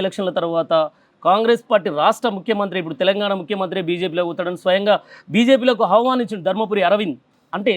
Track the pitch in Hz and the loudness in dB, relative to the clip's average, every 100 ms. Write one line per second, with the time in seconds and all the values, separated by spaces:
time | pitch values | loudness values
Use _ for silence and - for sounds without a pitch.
0 | 190 196 190 180 170 165 151 165 151 - | 0 -4 -4 -2 -2 -2 0 0 0 -6
1 | _ _ 165 196 226 233 - 214 180 147 | _ _ 2 2 2 0 2 0 0 0
2 | 170 220 240 196 180 208 196 185 165 - | 2 2 -2 -4 -4 -4 -4 -4 -6 -2
3 | 185 202 202 196 165 202 190 185 170 175 | 0 0 -2 -4 -4 -4 -4 -4 -4 -4
4 | 180 165 175 165 175 180 185 190 202 196 | -2 -2 -4 -4 -6 -4 0 2 2 0
5 | - - - 175 240 269 247 226 208 208 | -2 -20 -4 0 4 4 4 2 4 4
6 | 254 254 233 208 170 190 214 208 175 208 | 2 0 -2 -4 -2 -2 -2 0 2 2
7 | 196 123 _ _ _ 180 208 | -2 -8 _ _ _ -6 -2